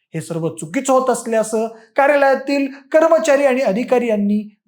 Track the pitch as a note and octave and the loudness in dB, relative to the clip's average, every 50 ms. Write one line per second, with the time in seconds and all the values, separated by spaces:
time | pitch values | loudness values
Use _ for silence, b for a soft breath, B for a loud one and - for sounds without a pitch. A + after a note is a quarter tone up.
0 | _ _ - D#3+ D#3 - E3+ D#3+ D#3+ D#3+ D#3+ - - D#3 E3+ C4+ C4+ C4+ C4 C4 | _ _ -10 -10 -8 -8 -6 -4 -4 -6 -6 -8 -10 -8 -6 -4 0 0 2 2
1 | B3+ C4 A#3 A#3 - A#3 A3+ A3 G#3+ A3 - A3 A3+ A3 A3 - - _ - - | 2 0 -2 -2 -2 -2 -2 -2 -2 -2 -2 -4 -4 -6 -8 -12 -20 _ -2 0
2 | C4+ C#4+ D4 C#4+ C#4 C#4 C4+ C4 C4 - C#4 C#4+ C#4 C4 C4 B B B - D#4 | 2 2 4 4 4 2 2 0 0 -2 -2 -2 -2 -4 -6 B B B 2 2
3 | D#4+ E4 E4 D#4+ D#4+ D4+ C#4 C4+ C#4+ C4+ B3+ C4 C4+ A3+ F#3+ G#3+ B3 B3 C4 B3 | 4 4 4 2 2 2 2 2 2 2 2 0 0 -2 -2 -2 -2 0 0 0
4 | A#3+ A#3+ G#3+ G#3 G3+ G3+ G#3 G#3+ G#3 G#3 - _ _ | 0 0 -2 -2 0 0 -2 -2 -4 -8 -14 _ _